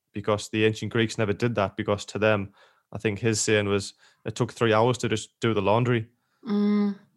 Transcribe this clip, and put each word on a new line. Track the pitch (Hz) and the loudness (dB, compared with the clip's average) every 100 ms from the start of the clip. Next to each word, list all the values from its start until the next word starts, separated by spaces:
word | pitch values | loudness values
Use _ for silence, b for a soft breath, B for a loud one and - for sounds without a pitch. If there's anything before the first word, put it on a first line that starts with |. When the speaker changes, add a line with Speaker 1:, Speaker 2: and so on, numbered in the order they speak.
| _ | _
Speaker 1:
because | 104 104 104 - | -6 -2 -2 -2
the | 110 | 0
ancient | 110 107 107 | 2 0 -2
Greeks | 117 110 - | 0 0 0
never | 104 | -2
did | - 120 104 | 0 -2 0
that, | 95 - | -2 -2
because | 104 101 - | -2 -2 -4
to | 101 | 0
them, | 107 104 98 b b b b | 2 2 -2 b b b b
I | 104 | -6
think | 110 98 | -4 -2
his | 117 107 | -2 0
saying | - 107 101 | 2 2 2
was, | 101 95 b b b | 0 -2 b b b
it | - - | -10 -4
took | 110 | -6
three | - 117 | 0 2
hours | 107 120 123 | 4 4 0
to | 117 | -2
just | 110 - _ | -4 -6 _
do | 117 | -2
the | 104 | 0
laundry. | 95 113 123 117 113 _ _ _ 247 | 2 2 2 0 -4 _ _ _ -4
Speaker 2:
Mm. | 208 208 208 202 196 _ | 0 2 2 0 -4 _